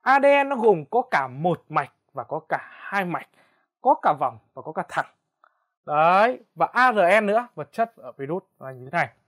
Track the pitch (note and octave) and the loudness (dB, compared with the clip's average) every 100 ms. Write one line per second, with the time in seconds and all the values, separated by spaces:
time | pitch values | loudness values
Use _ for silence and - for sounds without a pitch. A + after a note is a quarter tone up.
0 | - C#4 C#4 C#4+ C#4 C#4 A3 F3+ D3 A#3 | 2 4 6 4 2 0 2 2 0 -4
1 | B3 D#3 C3 B2+ E3+ D#3+ _ D#3 C#3+ _ | -2 -2 -4 -4 -4 -4 _ -4 -4 _
2 | _ C#3 A#2 D#3 - C#3 - - - G3+ | _ -14 -10 -10 -6 -8 -8 -20 -8 -6
3 | F#3 D3+ - _ _ _ _ _ A#3+ D4+ | -4 -6 -10 _ _ _ _ _ 0 0
4 | - D3 C3+ A#2 _ - C3+ D#3 - - | 0 0 -2 -6 _ -20 -14 -12 -8 -8
5 | - _ _ _ _ _ _ _ - D3 | -8 _ _ _ _ _ _ _ -6 2
6 | D#3+ F#3 A3+ B3+ _ - E3 A3+ B3+ G#3+ | 4 4 2 0 _ -4 -4 2 2 4
7 | F3 G3+ G#3 G#3+ A#3+ - C#3+ - A3+ _ | 4 4 2 -2 -2 -12 -14 -6 -6 _
8 | B2+ A#2+ C#3 F3 _ _ C3 C3 B2+ E3+ | -20 -14 -8 -8 _ _ -18 -16 -6 -4
9 | C3+ _ | -4 _